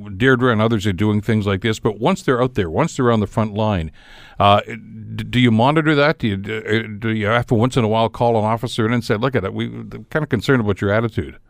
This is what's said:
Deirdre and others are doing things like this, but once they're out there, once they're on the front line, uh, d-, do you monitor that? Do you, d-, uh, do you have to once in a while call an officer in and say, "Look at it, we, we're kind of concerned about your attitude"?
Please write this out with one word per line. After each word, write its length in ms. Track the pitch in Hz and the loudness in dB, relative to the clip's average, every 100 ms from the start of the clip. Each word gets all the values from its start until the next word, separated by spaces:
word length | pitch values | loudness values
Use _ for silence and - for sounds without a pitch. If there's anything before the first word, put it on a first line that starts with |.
| 104 | -12
Deirdre 420 | 95 131 127 127 | 0 2 4 4
and 80 | 107 | 2
others 260 | 113 113 101 | 2 2 0
are 60 | |
doing 300 | 87 107 104 | 0 0 0
things 240 | 107 110 101 | 0 0 0
like 160 | 95 | 0
this, 160 | 113 110 | -2 -2
but 200 | 120 98 | -4 -2
once 240 | 135 190 | -2 0
they're 200 | - 123 | 0 0
out 120 | 127 | 0
there, 140 | 127 85 | -2 -2
once 260 | 85 165 | -2 -2
they're 160 | - 123 | 0 2
on 100 | 113 | 2
the 60 | 98 | 0
front 280 | - 110 | -2 -2
line, 360 | 101 107 95 80 - - - - - | -2 -2 -2 -4 -10 -20 -20 -14 2
uh, 220 | 101 104 - | 4 4 2
d-, 580 | 113 107 113 107 110 | -10 -14 -16 -10 -8
do 160 | 110 120 | -2 2
you 100 | 120 | 4
monitor 440 | 110 127 156 156 | 4 4 2 2
that? 240 | 147 147 160 | 2 2 0
Do 100 | 117 | -2
you, 80 | 98 | -4
d-, 220 | 101 110 | -6 -8
uh, 240 | 107 110 110 101 | -2 -2 -2 -6
do 100 | 110 | -4
you 160 | 110 | -2
have 220 | 101 117 123 | 0 0 0
to 80 | |
once 240 | 117 127 131 | 0 2 0
in 60 | |
a 40 | 107 | 0
while 220 | 110 113 | 2 0
call 280 | - 120 113 | 0 0 2
an 60 | |
officer 400 | 107 113 123 - | 0 -2 -4 -2
in 80 | 110 | 0
and 100 | 120 | 0
say, 140 | 113 107 | -2 -2
"Look 180 | 131 | 0
at 80 | 127 | -2
it, 120 | 95 | -4
we, 140 | 107 117 | -6 -8
we're 360 | 117 107 113 - | -10 -14 -16 -6
kind 120 | 156 | -4
of 60 | 151 | -2
concerned 320 | 110 - 131 | -2 2 2
about 220 | 104 98 | 2 0
your 100 | 98 | 0
attitude"? 460 | 107 117 - - - | 0 0 -4 -8 -12